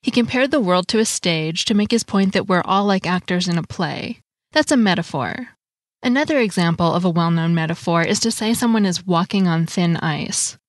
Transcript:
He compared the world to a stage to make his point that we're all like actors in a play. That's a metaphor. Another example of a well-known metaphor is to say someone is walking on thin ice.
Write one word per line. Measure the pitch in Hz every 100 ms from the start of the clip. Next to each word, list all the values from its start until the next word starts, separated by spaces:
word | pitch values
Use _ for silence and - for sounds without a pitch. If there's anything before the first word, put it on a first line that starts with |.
He | -
compared | - 226 254 269
the | 302
world | 185 180 180
to | 220
a |
stage | 220 - 180 160 156 165
to | -
make | 208 214
his | 233
point | - 196 196
that | 196 202
we're | 180
all | - 196
like | 202 190 170
actors | 180 - 180 180
in | 170
a |
play. | 165 - 160 131 - 240 _ _ _
That's | 311 302
a | 269
metaphor. | 208 170 165 147 110 - 247 _ _ _ _ _
Another | 247 254 311 294
example | 220 185 170 165 170
of | 175
a | 180
well-known | 170 170 165 165
metaphor | 165 160 170 - 170
is | 165 208
to | 226
say | - 220
someone | 233 240 226
is | 196 170 190
walking | 170 185 202 185
on | 165
thin | 165 - 170 165
ice. | 165 147 - - - -